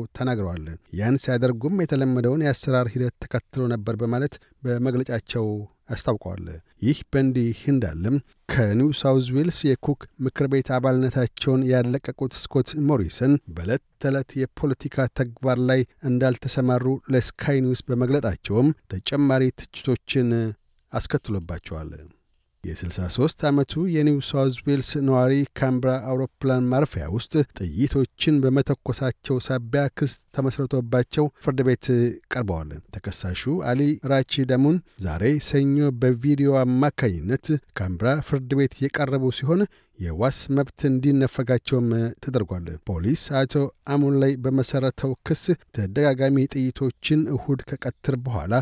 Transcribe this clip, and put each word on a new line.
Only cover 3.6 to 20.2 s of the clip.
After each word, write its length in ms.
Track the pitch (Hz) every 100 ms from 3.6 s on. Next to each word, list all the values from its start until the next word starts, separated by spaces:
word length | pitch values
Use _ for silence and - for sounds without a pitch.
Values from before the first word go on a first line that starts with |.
| 123
ነበር 300 | 117 104 107
በማለት 380 | 117 120 143 - _ _
በመግለጫቸው 840 | 127 120 127 123 131 117 - 120 110 104 104 _ -
አስታውቀዋል። 560 | 104 - 107 90 92 85 80 - _
ይህ 160 | 110 151 -
በእንዲህ 540 | 139 135 127 117 113 -
እንዳለም 480 | 135 104 78 95 139 - _ -
ከኒው 400 | - 107 107 143
ሳውዝ 340 | 139 139 131 123
ዌልስ 280 | 127 165 -
የኩክ 400 | 151 127 - 139 - -
ምክር 280 | 131 - 139
ቤት 220 | 135 131
አባልነታቸውን 880 | 131 131 127 127 131 120 - - 131 131
ያለቀቁት 680 | 127 123 131 - 127 135
ስኮት 380 | - - 139 123 156
ሞሪሰን 500 | 143 143 87 - 127 143 -
በዕለት 340 | 82 85 113 - _
ተዕለት 320 | 139 139 131
የፖለቲካ 760 | 139 131 - 143 135 - - 127 -
ተግባር 440 | 123 117 131 123
ላይ 240 | 127 131 127 _ 143
እንዳልተሰማሩ 880 | 123 131 123 131 - 127 123 127 135 -
ለስካይ 500 | 165 151 - - 139
ኒውስ 220 | 127 127 -
በመግለጣቸውም 880 | 120 123 143 117 85 - 104 139 156 _
ተጨማሪ 560 | 92 - 143 143 131 131
ትችቶችን 800 | - - - - 120 - 135